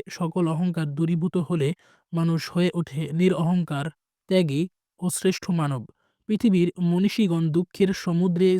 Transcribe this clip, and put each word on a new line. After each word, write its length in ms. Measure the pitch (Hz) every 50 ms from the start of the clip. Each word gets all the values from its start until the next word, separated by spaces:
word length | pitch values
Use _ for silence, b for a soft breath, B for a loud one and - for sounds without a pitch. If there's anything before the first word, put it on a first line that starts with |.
| - -
সকল 340 | - - 180 160 - 185 170 160
অহংকার 380 | 160 151 180 180 165 170 160 147 143
দূরীভূত 420 | 147 165 165 175 160 165 175 -
হলে 320 | 185 151 - 180 160 139 143 175 b b b b b b b -
মানুষ 280 | 165 165 165 165 156 - -
হয়ে 200 | - 175 175 180 -
ওঠে 280 | 170 160 - 135 151 160 143 151
নিরঅহংকার, 760 | 165 180 185 175 147 165 165 185 180 165 - 151 139 143 160 - _ _ _ _ _ _ _
ত্যাগী 320 | 190 185 180 147 135 143 175 185 - _ _ _ _ _
ও 60 | 180 180
শ্রেষ্ঠ 340 | - - - 190 180 - - -
মানব। 320 | 175 165 151 143 139 123 107 - _ _ _ _ _ _ _ -
পৃথিবীর 400 | 214 196 - 233 185 180 175 175 - -
মনীষীগণ 640 | 175 170 175 180 190 208 - - 220 180 165 165 165 160
দুঃখের 400 | 147 170 180 - - - 202 185 190
সমুদ্রে 540 | - - 185 170 170 180 190 170 170 190 185 185 185